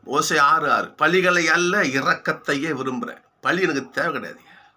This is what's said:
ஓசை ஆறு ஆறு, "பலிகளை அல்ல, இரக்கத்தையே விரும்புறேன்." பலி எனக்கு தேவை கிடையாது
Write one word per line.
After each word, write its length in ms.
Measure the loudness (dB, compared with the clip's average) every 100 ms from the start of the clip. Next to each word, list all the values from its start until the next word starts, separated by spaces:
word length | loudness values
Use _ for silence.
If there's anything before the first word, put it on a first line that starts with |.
ஓசை 340 | -2 -2 0 2
ஆறு 340 | 4 4 2
ஆறு, 220 | 0 -2 0
"பலிகளை 480 | 2 4 2 2 2
அல்ல, 360 | 2 2 0
இரக்கத்தையே 880 | 0 0 -2 -2 -4 -4 -4 -4 -2
விரும்புறேன்." 500 | -4 -4 -6 -8 -12 _ _
பலி 220 | -2 0
எனக்கு 280 | 0 -2 -6
தேவை 220 | -6 -4
கிடையாது 280 | -6 -10 -16 -20 -20 _